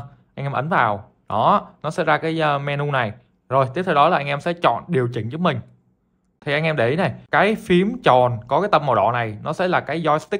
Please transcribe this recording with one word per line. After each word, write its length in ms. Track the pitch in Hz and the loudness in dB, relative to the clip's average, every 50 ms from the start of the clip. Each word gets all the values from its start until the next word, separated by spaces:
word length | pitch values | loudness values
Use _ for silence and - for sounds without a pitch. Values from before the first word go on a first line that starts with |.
| 127 - - _ _ _ _ | -4 -8 -16 _ _ _ _
Anh 100 | - 139 | -10 -8
em 60 | 139 | -6
ấn 180 | 123 117 139 160 | -4 -4 -4 -2
vào. 400 | 190 156 127 110 104 101 104 - _ _ _ - | 0 2 2 0 0 -4 -8 -14 _ _ _ -6
Đó, 380 | 98 107 127 160 196 208 - - - _ - | -2 0 2 4 2 2 0 -4 -14 _ -10
nó 60 | 147 | -6
sẽ 140 | 165 - 165 | -4 -2 0
ra 140 | 160 151 | 0 0
cái, 220 | 147 160 160 160 160 | 0 0 -2 -2 0
ờ, 200 | 156 151 143 139 | 0 0 -2 -2
menu 320 | 143 143 143 143 147 143 | -4 -4 -4 -4 -4 -2
này. 200 | 139 131 120 104 - - _ _ _ _ _ - | -2 -2 -2 -4 -6 -10 _ _ _ _ _ -2
Rồi, 160 | 127 135 135 123 127 | 0 0 0 0 -2
tiếp 100 | 175 185 | -4 -2
theo 120 | 190 160 | 0 2
đó 140 | 143 147 165 | 4 4 4
là 80 | 180 | 2
anh 100 | 147 143 | 0 -2
em 120 | 143 143 143 | -2 -6 -4
sẽ 140 | - 175 170 | -4 -4 -2
chọn 300 | 175 170 139 117 80 71 | 0 0 0 0 0 -4
điều 200 | - 175 131 123 120 123 | -4 -2 -2 0 -2 -2
chỉnh 160 | 117 104 113 | -6 -6 -6
giúp 120 | 135 165 | -4 -2
mình. 180 | 180 170 139 120 - - _ _ _ _ _ _ _ _ _ _ _ _ _ _ - | -2 -2 -2 -4 -6 -14 _ _ _ _ _ _ _ _ _ _ _ _ _ _ -6
Thì 80 | 147 143 | -4 -2
anh 100 | 151 160 | -2 0
em 120 | 160 156 | 0 0
để 140 | 143 113 117 | 0 0 0
ý 60 | 143 | 0
này, 180 | 170 185 135 120 - - - | 0 -2 -2 -4 -6 -6 -2
cái 240 | - 147 180 208 220 | 2 2 2 2 2
phím 460 | 214 - - 180 175 190 214 254 - | 0 0 2 2 4 2 2 -2 0
tròn 380 | - 151 123 127 123 120 120 107 - | 2 4 6 6 6 4 2 -2 -4
có 140 | - 135 156 | -2 0 0
cái 80 | 196 208 | 2 2
tâm 140 | 208 156 147 | 0 0 2
màu 100 | 139 120 | 2 2
đỏ 160 | 104 98 110 | 2 2 2
này, 260 | 120 120 117 110 107 107 113 | 2 0 -2 -4 -6 -8 -8
nó 100 | 139 160 | -6 -4
sẽ 140 | - 185 | -2 -2
là 120 | 185 165 131 | 0 0 -2
cái 220 | 120 - 143 170 | -2 -2 -4 -2
joystick 380 | 165 151 147 156 151 - 208 | 0 0 0 0 -2 -4 -6